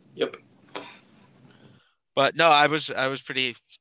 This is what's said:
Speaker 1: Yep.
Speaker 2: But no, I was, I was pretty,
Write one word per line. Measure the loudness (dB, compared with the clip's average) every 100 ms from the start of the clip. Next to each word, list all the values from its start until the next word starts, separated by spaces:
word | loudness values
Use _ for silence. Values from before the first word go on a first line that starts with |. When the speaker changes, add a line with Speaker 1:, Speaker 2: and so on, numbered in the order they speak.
| _ -8
Speaker 1:
Yep. | -8 -8 _ _ _ -18 -18 -20 _ _ _ _ _ _ _ _ _ _ _ -2
Speaker 2:
But | -2 2
no, | 2
I | 4 4
was, | 0 -4
I | -6 -6
was | -6
pretty, | 0 0 0 -6 _ -20